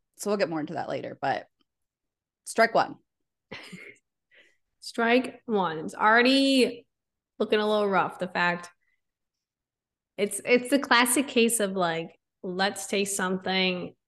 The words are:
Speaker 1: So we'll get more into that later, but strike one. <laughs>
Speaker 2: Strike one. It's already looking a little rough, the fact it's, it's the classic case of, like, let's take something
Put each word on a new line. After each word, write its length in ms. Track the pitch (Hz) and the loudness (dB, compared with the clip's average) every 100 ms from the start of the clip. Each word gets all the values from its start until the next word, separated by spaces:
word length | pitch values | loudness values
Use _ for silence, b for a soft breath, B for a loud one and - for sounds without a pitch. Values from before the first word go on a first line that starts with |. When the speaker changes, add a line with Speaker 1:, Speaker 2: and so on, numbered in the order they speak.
| _ - | _ -8
Speaker 1:
So 140 | 208 | -4
we'll 80 | 208 | 0
get 100 | 180 | -2
more 120 | 160 | -4
into 140 | 147 | -6
that 140 | 143 - | -6 -6
later, 300 | 131 120 131 | -8 -8 -6
but 260 | 139 110 - _ _ _ _ _ _ _ _ _ | -4 -4 -6 _ _ _ _ _ _ _ _ _
strike 300 | - - 226 | -6 0 2
one. 220 | 180 - - _ _ _ _ - | 2 0 -4 _ _ _ _ -20
<laughs> 80 | - - - - - _ _ _ b b b _ _ | -18 -16 -18 -20 -20 _ _ _ b b b _ _
Speaker 2:
Strike 600 | - - 233 247 247 - - | -10 -2 2 2 0 -10 -4
one. 320 | 208 175 160 | 0 0 -4
It's 160 | 190 | -8
already 920 | - 214 226 247 269 269 269 214 - - _ _ _ _ - | 0 4 6 6 4 4 4 2 0 -18 _ _ _ _ -6
looking 220 | 214 214 | 0 0
a 80 | 214 | 2
little 200 | 214 202 | 0 2
rough, 300 | 185 156 - | 2 0 -4
the 80 | 185 | -6
fact 420 | 180 175 175 - _ _ _ _ _ _ _ _ _ _ _ _ _ _ - | 0 0 -2 -8 _ _ _ _ _ _ _ _ _ _ _ _ _ _ -6
it's, 220 | 208 - | -4 -4
it's 260 | - 247 247 | 0 0 2
the 80 | 277 | 0
classic 500 | - 240 247 294 262 | 4 4 4 0 0
case 320 | 240 226 226 | 2 2 2
of, 120 | 196 | -2
like, 380 | 190 170 165 165 _ _ _ | 0 -2 -2 -8 _ _ _
let's 440 | 190 180 196 202 - | -8 -4 -4 -4 -4
take 220 | 202 196 | -4 -2
something 840 | - 185 190 190 190 185 180 175 - | -2 -4 -4 -2 0 0 -2 -8 -14